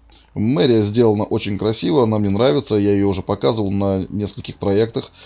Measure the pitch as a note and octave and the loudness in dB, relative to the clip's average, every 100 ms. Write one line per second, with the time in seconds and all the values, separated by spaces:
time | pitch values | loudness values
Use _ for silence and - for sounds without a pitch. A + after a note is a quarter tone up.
0 | _ - _ - G#2 D3+ D#3 A2+ G#2 G#2+ | _ -20 _ -4 0 2 4 4 2 2
1 | A#2 G#2+ G#2 G#2 G2 G2+ G#2 A2+ E3+ D#3 | 2 2 -2 -4 -4 -4 -2 -2 0 2
2 | A2+ G#2+ G#2 G2 B2+ D3 - G#2+ G2+ G2+ | 2 2 0 2 2 0 0 0 2 2
3 | G2 F#2+ - G2+ C3 A2+ G2 G2 G2 F#2+ | 2 0 -4 -2 -2 0 -2 -2 0 -2
4 | F2+ G2+ G2+ - - - G2+ G2 A2+ C3 | -4 -6 -6 -8 -14 -6 0 0 0 -4
5 | - - | -10 -16